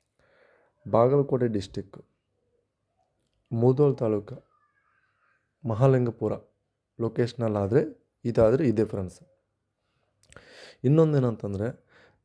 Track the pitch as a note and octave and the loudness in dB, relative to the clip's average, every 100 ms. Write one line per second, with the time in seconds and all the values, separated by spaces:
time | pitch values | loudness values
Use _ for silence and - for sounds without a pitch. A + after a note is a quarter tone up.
0 | _ _ _ _ _ _ _ _ G#2 A2 | _ _ _ _ _ _ _ _ -2 2
1 | B2 C#3+ C#3 C3 B2 G#2 G2 - G2 - | 4 2 0 -2 -2 -4 -6 -12 -14 -18
2 | - _ _ _ _ _ _ _ _ _ | -20 _ _ _ _ _ _ _ _ _
3 | _ _ _ _ _ A#2 B2 C3 D3 B2 | _ _ _ _ _ 0 2 4 2 0
4 | A2+ G#2+ G#2 B2+ _ _ _ _ _ _ | -2 -2 -6 -16 _ _ _ _ _ _
5 | _ _ _ _ _ _ A#2 G#2+ C3+ C3 | _ _ _ _ _ _ -8 0 2 2
6 | B2 - G#2+ G#2 - _ _ _ _ - | 0 -4 -6 -6 -12 _ _ _ _ -8
7 | A2+ A2 A#2+ - A2+ G#2 G2 C3 D#4 - | -6 -2 -4 -4 -4 -2 0 0 -2 -6
8 | _ _ A#2+ A#2 A2+ C3+ C#3+ A2 G#2 G2+ | _ _ -4 2 4 4 2 0 -2 -4
9 | F#2 - - _ _ _ _ _ _ _ | -10 -14 -20 _ _ _ _ _ _ _
10 | _ _ _ - - - - - B2+ D#3 | _ _ _ -20 -20 -20 -20 -4 0 2
11 | D#3+ C#3+ B2 G#2+ G2+ G2 A2+ - _ _ | 4 2 0 -2 -6 -6 -6 -8 _ _
12 | _ _ | _ _